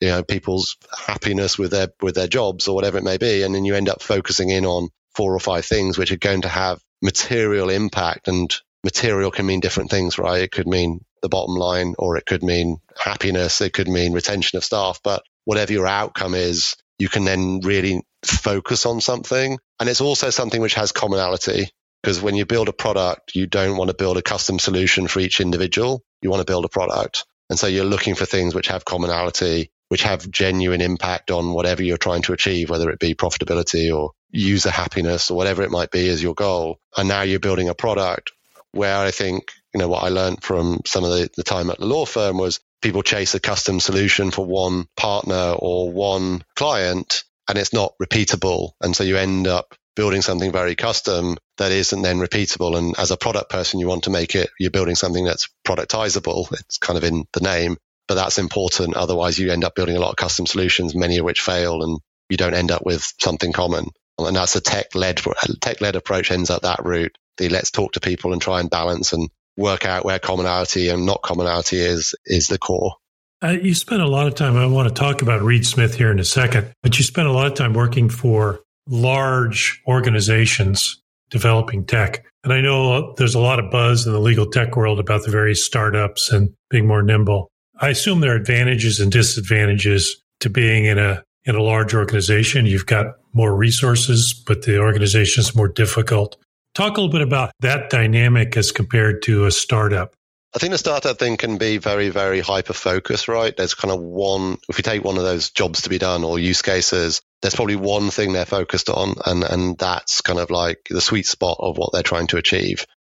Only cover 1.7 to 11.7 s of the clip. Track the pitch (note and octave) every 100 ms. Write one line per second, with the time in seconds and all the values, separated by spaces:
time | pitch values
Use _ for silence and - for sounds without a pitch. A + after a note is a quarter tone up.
1.7 | G2 F#2+ - F#2+ F#2 F2+ B2+ G#2 F2+ -
2.7 | F#2+ G2 F#2+ F#2+ F#2+ A#2 G2+ F#2+ G2 G2
3.7 | G2+ G2 - - G2+ - - F#2 F#2+ F#2
4.7 | F2 F2 - _ - G2 F#2 - F2 -
5.7 | A2 F#2+ F2+ F2 F#2 G2+ F#2+ F2+ F2+ F#2
6.7 | F2+ - _ F#2+ - - A#2 A2 G2+ F#2
7.7 | G2 G#2 G2 E2+ - - F#2 E2+ - -
8.7 | _ F#2+ - A#2 G2+ G2 - F#2+ F#2+ F2+
9.7 | - - G2+ F2+ F2 F2 F2+ F2+ - F2
10.7 | F2+ F2 E2+ - _ F2+ F#2+ - F2+ F2+